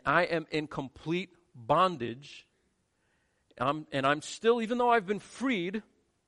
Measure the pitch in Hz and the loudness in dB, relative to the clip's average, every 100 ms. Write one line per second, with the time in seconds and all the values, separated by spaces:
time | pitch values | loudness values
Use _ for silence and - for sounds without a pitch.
0 | - 156 175 165 160 156 151 - 135 - | 0 2 2 -2 -2 -4 -4 -8 -10 -10
1 | 156 175 185 _ _ - 113 151 185 160 | -6 -4 -6 _ _ -14 0 4 4 2
2 | 117 120 143 - - _ _ _ _ _ | -6 -8 -14 -20 -20 _ _ _ _ _
3 | _ _ _ _ _ - 123 151 151 143 | _ _ _ _ _ -4 -2 -2 -4 0
4 | 135 147 - - 220 240 220 240 240 233 | 2 0 -2 -2 2 2 0 2 4 4
5 | 180 202 - - 262 220 170 208 - _ | 2 -6 -8 -6 -2 0 -2 -6 -10 _
6 | _ _ | _ _